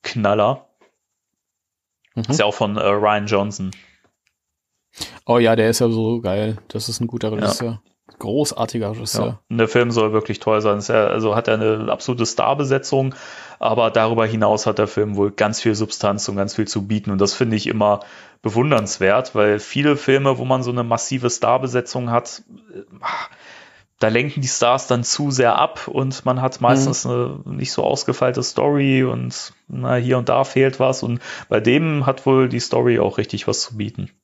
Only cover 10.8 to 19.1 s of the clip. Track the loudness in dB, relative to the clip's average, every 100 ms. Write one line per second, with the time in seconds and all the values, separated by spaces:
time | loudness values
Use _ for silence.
10.8 | 2 2 2 2 0 0 0 0 2 0
11.8 | -2 -4 -4 -2 -2 0 0 0 0 -2
12.8 | 0 0 0 -6 -18 -18 -20 -4 0 2
13.8 | 2 2 2 2 0 2 2 2 0 0
14.8 | 0 0 -2 0 0 2 -2 0 0 0
15.8 | -4 0 -2 0 -4 -4 -4 -2 -4 -4
16.8 | -2 -2 -2 0 0 2 0 0 -2 0
17.8 | 2 2 -4 -20 -20 _ -2 0 2 2
18.8 | 0 0 2